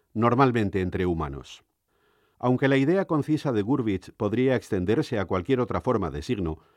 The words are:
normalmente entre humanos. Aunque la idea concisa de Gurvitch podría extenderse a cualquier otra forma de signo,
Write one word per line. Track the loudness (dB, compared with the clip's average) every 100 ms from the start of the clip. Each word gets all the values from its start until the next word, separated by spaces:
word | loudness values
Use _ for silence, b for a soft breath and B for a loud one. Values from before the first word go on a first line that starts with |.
| _ 0
normalmente | 2 4 4 2 0 0
entre | -2 0 0
humanos. | 0 -4 -8 -14 -20 _ _ _ _ _ _ _ -4
Aunque | 0 2 2
la | 2
idea | 2 0 0
concisa | -2 0 -2 0
de | -2
Gurvitch | 0 0 0 -2 -4
podría | -4 -2 0 2 0
extenderse | 0 -2 0 0 0 -2
a | -2
cualquier | -2 0 0
otra | 0 -2
forma | -2 0 -2
de | -6
signo, | -6 -4 -4 -6 b